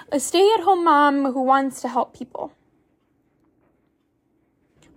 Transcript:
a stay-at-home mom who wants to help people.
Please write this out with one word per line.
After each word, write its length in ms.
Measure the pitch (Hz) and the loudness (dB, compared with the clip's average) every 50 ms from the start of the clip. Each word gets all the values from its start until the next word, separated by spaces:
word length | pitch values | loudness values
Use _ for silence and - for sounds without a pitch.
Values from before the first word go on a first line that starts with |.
| - - | -12 -6
a 80 | - 285 | -6 -6
stay-at-home 640 | 247 - - 339 392 403 440 440 339 359 381 349 339 | -4 -2 0 2 2 4 2 2 2 2 0 2 2
mom 500 | 339 302 285 294 285 277 277 277 277 247 | 2 4 4 4 2 2 0 -2 -2 -4
who 100 | 269 262 | -2 0
wants 380 | 254 262 277 277 269 254 - - | 0 0 0 0 -2 -6 -8 -10
to 60 | 247 | -6
help 240 | 240 254 226 - _ | -4 -4 -6 -6 _
people. 400 | - 247 - - - - 294 _ _ _ _ _ _ _ _ _ _ _ _ _ _ _ _ _ _ _ _ _ _ _ _ _ _ _ _ _ _ _ _ _ _ _ _ _ _ _ _ _ _ _ _ _ _ _ _ _ | -18 -18 -16 -14 -14 -16 -16 _ _ _ _ _ _ _ _ _ _ _ _ _ _ _ _ _ _ _ _ _ _ _ _ _ _ _ _ _ _ _ _ _ _ _ _ _ _ _ _ _ _ _ _ _ _ _ _ _